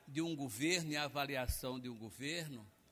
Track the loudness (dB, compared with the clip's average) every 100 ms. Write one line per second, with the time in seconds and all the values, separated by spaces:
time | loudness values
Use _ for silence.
0 | -4 0 2 0 -2 2 4 4 2 0
1 | 0 0 0 2 2 2 0 -2 -4 -6
2 | -8 -6 -4 -2 -4 -8 -12 -20 _